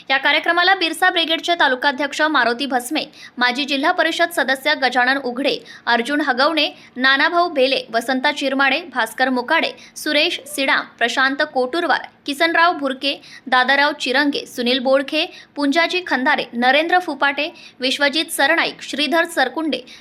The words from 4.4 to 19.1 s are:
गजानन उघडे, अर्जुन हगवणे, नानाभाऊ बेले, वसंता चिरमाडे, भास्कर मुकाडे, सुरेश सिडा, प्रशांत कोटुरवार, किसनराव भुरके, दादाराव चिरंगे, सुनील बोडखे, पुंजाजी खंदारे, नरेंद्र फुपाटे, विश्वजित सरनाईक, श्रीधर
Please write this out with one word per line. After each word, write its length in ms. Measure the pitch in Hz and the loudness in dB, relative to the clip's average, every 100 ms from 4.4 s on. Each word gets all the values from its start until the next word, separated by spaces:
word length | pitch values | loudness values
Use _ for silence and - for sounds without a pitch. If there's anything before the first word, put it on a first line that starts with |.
| 254 269 294 294 | -2 0 0 0
गजानन 420 | 254 247 247 277 | 0 2 0 0
उघडे, 400 | 269 240 277 226 - - - | -4 -2 -2 -2 -8 -10 -2
अर्जुन 360 | 233 233 294 | 0 0 -2
हगवणे, 480 | 294 240 294 311 311 - - 247 | 0 2 2 2 -2 -4 -16 -2
नानाभाऊ 540 | 262 269 320 349 349 | 0 2 2 2 0
बेले, 320 | 302 262 262 - | 2 0 0 -2
वसंता 380 | 226 247 262 294 | -4 -2 -2 -2
चिरमाडे, 500 | 294 277 269 277 294 | -2 -2 0 0 0
भास्कर 480 | 359 254 226 - 262 | -4 -4 -4 0 0
मुकाडे, 420 | 247 240 320 254 - - - | 0 0 0 0 -6 -18 -10
सुरेश 440 | 302 294 330 - - | -2 0 0 -2 -8
सिडा, 320 | - 269 277 - - | -4 0 0 -2 -4
प्रशांत 460 | 240 262 262 277 302 | -2 0 0 0 -2
कोटुरवार, 540 | 262 254 330 330 - - _ - | -2 -2 0 0 -2 -4 _ -6
किसनराव 480 | 285 330 339 339 | 0 2 4 2
भुरके, 480 | 330 277 262 277 - - - 254 | 2 -4 -4 -4 -6 -10 -14 0
दादाराव 440 | 254 247 277 294 | 2 4 4 2
चिरंगे, 540 | 294 254 254 285 - - | 0 -2 0 2 -2 -6
सुनील 340 | - 240 262 | -4 -2 0
बोडखे, 460 | 254 269 277 311 359 - - - | 2 2 2 -2 -4 -8 -14 -4
पुंजाजी 460 | 285 330 339 359 359 | 0 2 2 0 -2
खंदारे, 380 | 269 277 262 - | 0 2 0 -2
नरेंद्र 460 | 233 247 285 330 359 | 0 2 2 4 0
फुपाटे, 500 | 359 277 277 285 311 - - - | 0 -2 -2 -2 -6 -8 -20 -6
विश्वजित 460 | 254 262 285 311 330 | -4 0 0 0 -4
सरनाईक, 500 | - 277 330 175 - | 0 2 2 0 -4
श्रीधर 440 | - 269 294 | -8 -4 0